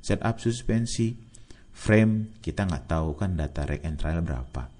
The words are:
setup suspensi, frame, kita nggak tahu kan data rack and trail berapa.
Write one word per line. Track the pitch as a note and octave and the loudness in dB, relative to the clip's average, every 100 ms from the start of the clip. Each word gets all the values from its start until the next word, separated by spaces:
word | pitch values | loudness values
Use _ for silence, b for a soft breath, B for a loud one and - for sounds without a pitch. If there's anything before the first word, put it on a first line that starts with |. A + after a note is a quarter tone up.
setup | - G2+ - A#2 | 0 0 0 0
suspensi, | A#2 A#2 - A2+ A#2 - A2+ B2 - B B B B | 0 0 2 2 2 0 -2 -2 -14 B B B B
frame, | - - G#2+ A2 G#2+ G#2+ - | -10 6 6 8 4 -2 -6
kita | - D#2+ G2 | -6 -2 0
nggak | E2+ - | -2 0
tahu | E2 D#2+ | 0 0
kan | D2+ G2 F2 | -2 -2 0
data | D2+ D2 | -2 -2
rack | C#2+ C#2+ D#2 | -4 -4 -4
and | D2 | -2
trail | D2+ E2 | -2 0
berapa. | E2+ C2 B1+ B1 B1+ - | -2 -4 -4 -8 -8 -10